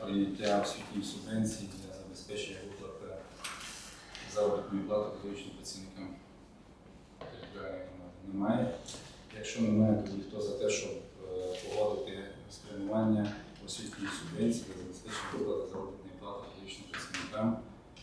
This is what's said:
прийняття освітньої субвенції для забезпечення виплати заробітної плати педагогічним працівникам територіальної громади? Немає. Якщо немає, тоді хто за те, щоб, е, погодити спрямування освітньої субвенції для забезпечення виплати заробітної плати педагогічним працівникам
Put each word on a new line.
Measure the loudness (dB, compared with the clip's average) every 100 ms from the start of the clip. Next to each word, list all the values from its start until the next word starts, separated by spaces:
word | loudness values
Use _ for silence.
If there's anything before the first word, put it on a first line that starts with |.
прийняття | 2 4 4 4 4 4
освітньої | 4 -2 -4 -4
субвенції | -2 -4 0 2 2 2 -6
для | -8 -10
забезпечення | -10 -10 -12 -6 -4 -4 -6
виплати | -10 -10 -10 -8 -8 -10 -10 -12 -10 -8 -10 -10 -12 -14 -12 -12 -2
заробітної | 4 6 6 2 0
плати | 4 4 2
педагогічним | -2 -6 -6 -8 -10
працівникам | -10 -8 -10 -10 -10 -10 -14 -20 -20 -20 -20 -20 -18 -20 -18 -14
територіальної | -12 -10 -12 -8 -6 -6 -8
громади? | -10 -12 -12 -4
Немає. | 2 4 6 4 0 -6 -10 -12 -14 -12 -8
Якщо | -2 4
немає, | 8 10 10 8 4
тоді | -2
хто | -4 -2
за | -2 2
те, | 4
щоб, | 4 2
е, | -4 -8 -12 -6 -2 -2 -2 -2 4
погодити | 4 4 -2 -4 -8 -10 -12
спрямування | -12 -8 -4 2 4 6 6 4 0 -10 -12 -8
освітньої | -6 -6 -4 -4 -4
субвенції | -4 2 4 4 0
для | -8
забезпечення | -8 -8 -6 -4 -2 0
виплати | 0 0 -2
заробітної | -4 -6 -8 -12 -12
плати | -8 -8
педагогічним | -10 -12 -12 -12 -8
працівникам | -8 -4 -4 -4 2 4 4 -2 -14 -18 -18